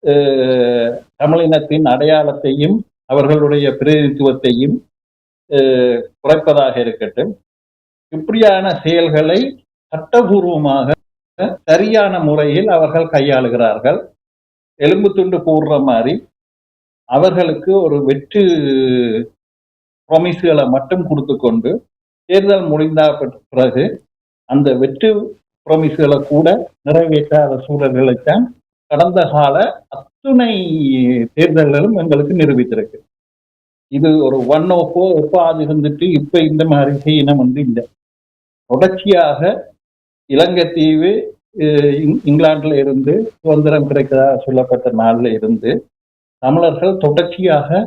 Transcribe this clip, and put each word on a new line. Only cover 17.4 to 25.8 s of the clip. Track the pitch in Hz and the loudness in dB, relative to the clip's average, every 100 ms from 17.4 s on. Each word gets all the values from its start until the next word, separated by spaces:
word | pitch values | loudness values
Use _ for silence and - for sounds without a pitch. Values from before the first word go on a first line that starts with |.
| 165 156 190 196 | -2 -2 0 0
ஒரு | 165 143 | 2 0
வெற்று | 131 139 - 208 190 165 139 135 131 127 120 110 120 _ _ _ _ _ _ _ _ | -2 -4 -2 0 2 0 0 0 0 0 -2 -4 -8 _ _ _ _ _ _ _ _
ப்ராமிஸ்களை | 160 175 175 175 151 127 | 0 0 -2 0 2 2
மட்டும் | 131 135 185 165 | -2 -2 -4 -2
கொடுத்து | 147 131 131 | -4 -4 -2
கொண்டு, | 123 113 117 214 _ _ _ _ _ | 0 0 -2 -6 _ _ _ _ _
தேர்தல் | 185 196 196 170 | 0 2 0 0
முடிந்த | 151 156 156 151 139 135 - _ | -2 -2 0 0 0 -8 -10 _
பிறகு | 127 127 127 - - _ _ _ _ _ | -2 0 0 -4 -6 _ _ _ _ _
அந்த | 135 143 | 0 0
வெற்று | 123 135 135 220 208 214 - _ _ - | 0 -2 0 0 0 -6 -16 _ _ -2
ப்ராமிஸ்களை | 156 | 0